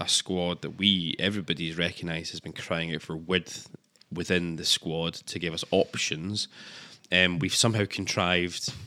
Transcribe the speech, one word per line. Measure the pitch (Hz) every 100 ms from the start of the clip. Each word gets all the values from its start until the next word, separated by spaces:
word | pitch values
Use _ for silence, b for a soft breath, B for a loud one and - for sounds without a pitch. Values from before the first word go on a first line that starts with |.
a | -
squad | - - 92 87 85
that | 76 -
we, | 101 92 82 -
everybody's | 95 104 87 78 82 80
recognised | 85 - 85 82 82
has | 82
been | -
crying | - - 85 82
out | 78
for | - 80
width | 82 92 - - - - _ _ -
within | 85 85 90 87 80
the |
squad | 80 - 87 80 82
to | 82 - 87
give | 85
us | 80 -
options. | 95 - - - 78 90 107 - B B B B B -
Um, | 90 92 90
we've | -
somehow | - 117 110 101
contrived | - 92 - 90 90 87 - - -